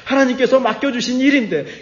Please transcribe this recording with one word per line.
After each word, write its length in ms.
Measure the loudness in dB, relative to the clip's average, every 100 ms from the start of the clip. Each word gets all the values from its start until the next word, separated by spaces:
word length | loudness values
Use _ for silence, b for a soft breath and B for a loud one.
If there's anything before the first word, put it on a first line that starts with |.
하나님께서 560 | -2 0 2 2 2 4
맡겨주신 600 | 2 -2 -4 -4 -4 0
일인데 460 | 2 2 0 -4 -6 B